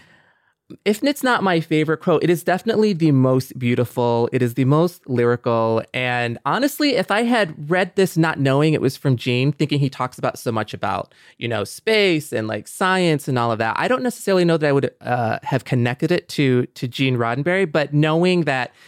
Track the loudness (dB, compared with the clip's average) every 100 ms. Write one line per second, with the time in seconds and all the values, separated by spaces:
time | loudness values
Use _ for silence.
0 | _ _ _ _ _ _ -20 -6 -4 0
1 | -2 0 0 0 0 0 0 0 0 -2
2 | 0 2 2 0 0 -2 0 0 0 2
3 | 2 4 4 2 -2 -4 -2 0 -2 -2
4 | 0 0 0 0 -2 0 2 2 2 -4
5 | -4 0 2 0 0 0 2 0 -2 -4
6 | -2 -2 -4 -4 -4 0 -2 0 0 0
7 | 0 0 2 0 0 -4 -2 0 0 0
8 | 2 2 0 2 2 2 2 2 0 -2
9 | 0 0 0 0 0 0 0 0 -2 -2
10 | -8 -4 -6 -4 -4 -4 -4 -6 -4 -4
11 | -6 _ -20 -10 -6 -4 -6 -6 0 2
12 | 2 0 -2 -6 -4 -6 -8 -4 0 2
13 | 2 0 -2 -2 0 0 -2 -2 -2 -2
14 | -2 -4 0 2 4 2 2 2 0 -4
15 | -4 -2 -2 -4 -4 -4 -2 0 0 0
16 | 0 -2 -2 0 2 2 0 -6 -8 -2
17 | 0 0 0 -2 0 0 0 0 0 2
18 | 2 2 2 2 0 -2 -4 _